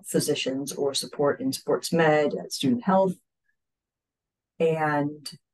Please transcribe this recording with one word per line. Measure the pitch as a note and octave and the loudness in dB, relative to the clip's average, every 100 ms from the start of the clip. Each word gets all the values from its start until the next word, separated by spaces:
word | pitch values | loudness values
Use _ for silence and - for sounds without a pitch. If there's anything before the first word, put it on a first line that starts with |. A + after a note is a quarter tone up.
| - | -4
physicians | - - D3 - C3+ C#3 | -2 0 -2 -2 -4 -6
or | - C#3 | -4 -2
support | C3+ B2 - C#3+ B2 | -2 -6 0 0 0
in | C3+ | -2
sports | C3 - - - | -4 -2 -2 0
med, | E3+ D#3+ D3+ D3 C3+ | 2 4 4 2 -2
at | - | -8
student | - C3+ A#2+ | -4 0 0
health. | - F#3+ F#3+ - _ _ _ _ _ _ _ _ _ _ _ _ _ - | 2 4 2 -2 _ _ _ _ _ _ _ _ _ _ _ _ _ -2
And, | E3 D#3+ D3+ D3 D3 D3+ - - _ | 0 2 0 0 -2 -6 -16 -18 _